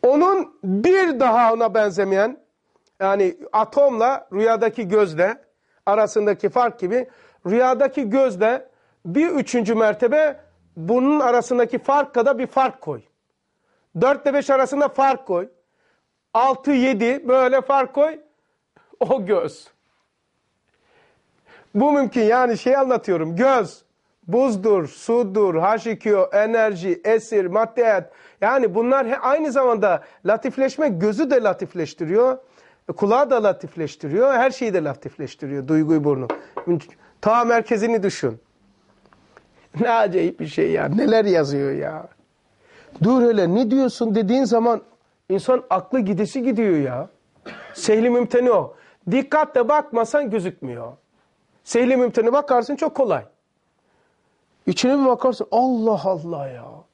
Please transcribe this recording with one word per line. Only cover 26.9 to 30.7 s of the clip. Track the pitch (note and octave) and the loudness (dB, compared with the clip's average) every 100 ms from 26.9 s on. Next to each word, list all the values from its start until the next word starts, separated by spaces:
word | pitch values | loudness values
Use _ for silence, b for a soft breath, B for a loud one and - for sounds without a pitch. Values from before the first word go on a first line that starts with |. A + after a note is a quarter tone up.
| E3+ | -4
esir, | G#3+ A3+ A3 G#3+ F3+ | 0 0 0 -2 0
madde | G3 A3+ - | -2 -2 0
hayat. | A#3 G3 - b b b | 2 2 -2 b b b
Yani | G3+ C4+ A3+ | 0 2 0
bunlar | F3+ A#3 C4+ B3 | 0 0 0 0
he-, | B3+ | -2
aynı | A#3+ D4 D#4 | 0 0 0
zamanda | B3+ B3+ A3+ G3 E3 B B | 0 0 2 0 0 B B
latifleşme, | E3+ G#3+ C4 A#3+ C4+ | -2 0 -2 -2 -2